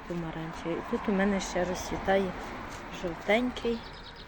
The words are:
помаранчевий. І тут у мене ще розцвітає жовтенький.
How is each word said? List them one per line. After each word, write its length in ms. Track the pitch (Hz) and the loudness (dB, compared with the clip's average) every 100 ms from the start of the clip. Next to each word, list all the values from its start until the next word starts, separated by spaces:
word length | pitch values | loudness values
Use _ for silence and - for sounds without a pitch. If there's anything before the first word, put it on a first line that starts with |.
| - | -4
помаранчевий. 680 | 175 165 160 160 165 165 170 | -4 -2 -4 -6 -4 -2 -2
І 140 | - | 0
тут 180 | 233 - | 0 2
у 20 | |
мене 280 | 190 196 196 | 4 6 4
ще 260 | - 180 180 | 2 2 2
розцвітає 640 | 185 - 160 - 196 190 - - - - - - - | 0 -2 -2 4 4 4 -2 -6 -8 -8 -10 -10 -6
жовтенький. 760 | 185 165 - 214 247 - 233 233 - - - - | -4 -2 4 4 4 0 0 0 -4 -12 -14 -14